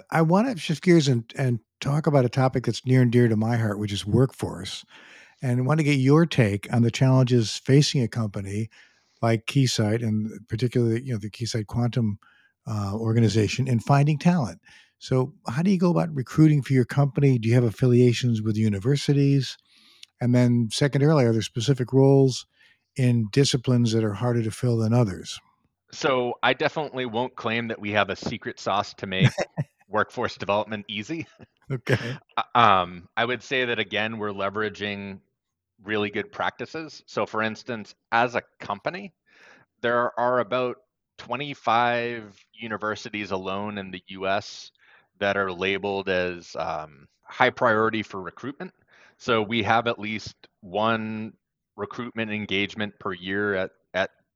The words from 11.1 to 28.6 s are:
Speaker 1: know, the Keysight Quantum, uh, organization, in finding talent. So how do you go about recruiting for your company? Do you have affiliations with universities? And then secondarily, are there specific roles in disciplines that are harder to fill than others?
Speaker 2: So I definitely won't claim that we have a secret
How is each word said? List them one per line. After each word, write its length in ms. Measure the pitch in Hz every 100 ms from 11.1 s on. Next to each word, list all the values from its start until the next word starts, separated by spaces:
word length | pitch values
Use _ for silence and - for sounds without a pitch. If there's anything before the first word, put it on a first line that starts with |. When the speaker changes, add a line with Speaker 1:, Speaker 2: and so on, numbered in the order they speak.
Speaker 1:
know, 60 | 110
the 120 | 104
Keysight 360 | - 117 113 104
Quantum, 520 | 120 120 123 110 101 _ _ _ _ -
uh, 280 | 107 101
organization, 720 | 107 113 117 110 107 101 - 131
in 120 | 117
finding 380 | - 143 147 147
talent. 420 | 175 175 107 85 _ - _ _
So 340 | - 131 127 - -
how 140 | 120
do 80 | 185
you 80 | 185
go 120 | 175
about 240 | 165 165
recruiting 480 | 143 123 - 156 151
for 120 | -
your 100 | 131
company? 540 | 120 - 143 - 139 127
Do 100 | 113
you 60 |
have 100 | 123
affiliations 800 | 120 - 131 120 123 117 123 113
with 140 | 110 104
universities? 1000 | 110 101 113 143 - 143 139 139 123 - _ _ _ _ - -
And 140 | 120
then 340 | 123 123 120 110
secondarily, 540 | - 143 139 147 156
are 80 | 120
there 100 | 113
specific 500 | 101 127 110 131 120
roles 540 | 131 135 139 135 120 - _ _ _ _ -
in 320 | 123 120 104
disciplines 600 | 143 139 131 131 123 117
that 120 | 113
are 80 | 110
harder 300 | 101 123 120
to 80 | 110
fill 260 | - 123 117
than 160 | 110
others? 480 | 120 107 87 - - _ _ _ _ _
Speaker 2:
So 420 | - 156 127 120 117
I 100 | 120
definitely 540 | 131 151 165 143 127 127
won't 280 | 110 127
claim 340 | - 113 113 117
that 120 | 110
we 120 | 104
have 180 | 104 98
a 60 | 92
secret 440 | - 120 - -